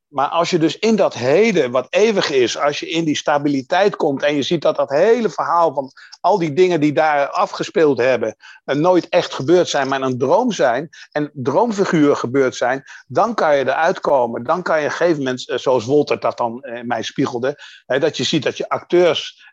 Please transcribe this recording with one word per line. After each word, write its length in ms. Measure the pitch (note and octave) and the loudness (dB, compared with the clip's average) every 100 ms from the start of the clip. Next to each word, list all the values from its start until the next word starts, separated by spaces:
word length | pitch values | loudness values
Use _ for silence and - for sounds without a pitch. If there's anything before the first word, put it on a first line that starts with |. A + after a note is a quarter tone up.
| _ | _
maar 200 | C#3+ C#3+ | -4 -2
als 220 | E3+ E3+ | -2 0
je 80 | F3 | 0
dus 200 | D#3+ - | 0 0
in 180 | A3 G#3 | 0 2
dat 180 | D#3 | 2
heden, 560 | A#2+ A#2+ E3+ A3+ E3+ B2 | 0 2 4 4 2 0
wat 160 | B2+ B2 | -2 -2
eeuwig 400 | F3+ A3+ G3 - | 0 2 2 0
is, 280 | C3+ A2+ - | 2 0 0
als 220 | D3 C#3+ | -2 -2
je 100 | E3 | -4
in 140 | E3 | -4
die 120 | D#3+ C#3+ | -2 -2
stabiliteit 800 | - D3 D3 C#3 B2+ F3 G3+ - | 0 0 0 -2 -2 0 0 0
komt 260 | D#3 C3+ | -2 0
en 120 | D3 | 0
je 80 | D3 | 0
ziet 200 | - E3+ | -2 0
dat 140 | D#3+ D3 | 0 0
dat 140 | C#3 | -2
hele 400 | C#3+ G#3 B3 G#3 | 2 2 2 0
verhaal 440 | - C#3 E3+ E3 | -4 -2 2 2
van 180 | C#3 C3 - - - | 0 -8 -14 -20 -4
al 180 | F3 G3+ | 0 0
die 140 | E3 | 0
dingen 280 | C#3 F#3 E3+ | 2 2 4
die 120 | D3+ | 2
daar 360 | D3 D#3 D3 C#3 | 2 2 2 0
afgespeeld 680 | F3 G3 - D#3+ E3+ D3+ B2 | 0 -2 -4 -4 2 2 2
hebben, 380 | B2 B2 A2 - - - | 2 0 -2 -8 -18 -16
eh, 120 | - C#3+ | -4 0
nooit 320 | F3 F3+ - | 2 2 2
echt 260 | F3 - | 0 0
gebeurd 340 | - C#3 F3+ D3+ | -4 2 2 2
zijn, 200 | C#3+ C3+ | -2 -2
maar 140 | C3+ | -2
een 160 | C3 B2+ | -2 -2
droom 340 | C3 F#3+ B3+ | 2 2 2
zijn, 360 | E3+ C#3 A#2+ D#3+ - - | 0 0 0 -6 -16 -10
en 200 | D3+ D3 | -6 -6
droomfiguren 800 | D3 B2 D#3 A#3 G3+ F#3 E3 C#3+ C3 | -4 -2 0 0 0 0 4 4 2
gebeurd 380 | A#2+ C3+ B2+ - | 0 0 0 0
zijn, 260 | B2 C3+ - - - | -2 -4 -8 -20 -6
dan 280 | C3 A3 | -2 0
kan 220 | G#3+ E3 C#3+ | 0 2 2
je 60 | |
eruit 360 | C3 C#3 E3 F#3+ | 0 0 0 -2
komen. 420 | F3 C#3 A#2+ A#2 | 0 2 0 -4
Dan 180 | A#2+ F3 | -2 -2
kan 160 | F#3 D#3+ | 0 -2
je 40 | |
op 60 | C#3 | -2
een 60 | - | 0
gegeven 220 | F3 D3 | 0 0
moment, 260 | C3 B2+ - | -2 -6 -6
eh, 100 | B2 | -4
zoals 260 | C#3 B2+ | 0 0
Wolter 360 | A2 D3 C#3+ A2 | 2 0 2 -2
dat 160 | A#2 - | -2 -2
dan, 240 | A#2+ A#2+ | -6 -6
eh, 200 | C3+ A#2 | -12 -12
mij 180 | A#2+ A#2 | -6 -6
spiegelde, 560 | A2 - C3 A#2+ C3 C#3 - - - | -4 -4 -4 -2 -6 -6 -16 -20 -4
hè, 120 | C3 | 0
dat 180 | D#3 - | 0 -2
je 80 | |
ziet 180 | B2 E3 | -2 -2
dat 140 | C3 - | -2 -6
je 120 | - | -6
acteurs 840 | C3 - F3 F3 C3+ - - - | -8 0 2 4 2 -6 -16 -20